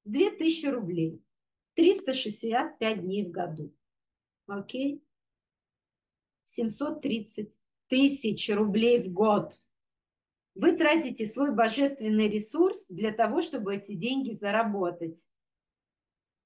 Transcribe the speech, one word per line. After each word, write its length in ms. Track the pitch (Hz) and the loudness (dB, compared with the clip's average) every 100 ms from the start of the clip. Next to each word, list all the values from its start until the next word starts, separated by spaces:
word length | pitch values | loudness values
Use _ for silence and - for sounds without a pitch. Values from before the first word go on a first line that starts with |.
Две 260 | 208 262 403 | -2 2 2
тысячи 360 | - 320 320 285 | 2 0 0 -2
рублей. 560 | 247 175 170 160 - _ _ _ _ _ | -2 -2 -2 -2 -4 _ _ _ _ _
Триста 380 | - 339 403 - | 4 4 4 0
шестьдесят 640 | 262 220 208 226 233 320 - | -2 -4 -4 -2 0 -2 -2
пять 240 | 220 208 | -2 -2
дней 220 | 180 202 | -4 -4
в 60 | 175 | -4
году. 420 | 170 170 156 143 _ _ _ _ _ _ _ - | -6 -6 -8 -12 _ _ _ _ _ _ _ -12
Окей? 560 | 202 196 254 277 320 _ _ _ _ _ _ _ _ _ _ _ _ _ _ | -12 -8 -6 -4 -6 _ _ _ _ _ _ _ _ _ _ _ _ _ _
Семьсот 560 | - - 226 - 294 302 | -12 -6 -4 -2 -4 -4
тридцать 560 | 277 226 214 - 208 - _ _ - | -4 -4 -6 -10 -12 -14 _ _ -2
тысяч 640 | 262 277 277 220 - - | 4 4 4 -2 -2 -2
рублей 500 | 208 214 208 233 240 | 0 2 4 4 4
в 100 | 185 | 2
год. 500 | 175 220 202 160 - _ _ _ _ _ _ _ _ _ | 2 4 2 0 -10 _ _ _ _ _ _ _ _ _
Вы 180 | 190 330 | 0 2
тратите 520 | - 311 320 262 - 214 | 4 4 2 0 -4 -4
свой 280 | 254 285 | -2 0
божественный 760 | 220 220 226 277 277 214 214 208 | 2 2 2 0 0 0 2 2
ресурс 580 | 208 - 311 370 - - | 0 -2 2 2 0 -10
для 240 | 180 214 | -4 -2
того, 280 | 214 214 311 | 2 2 0
чтобы 360 | 330 254 196 202 | -2 -4 -4 -6
эти 180 | - | -6
деньги 380 | 175 233 269 214 | -6 -4 -2 -4
заработать. 920 | 208 202 214 214 196 175 175 165 - _ _ _ _ _ _ _ _ _ _ _ _ | -4 -2 0 0 0 -2 -4 -8 -10 _ _ _ _ _ _ _ _ _ _ _ _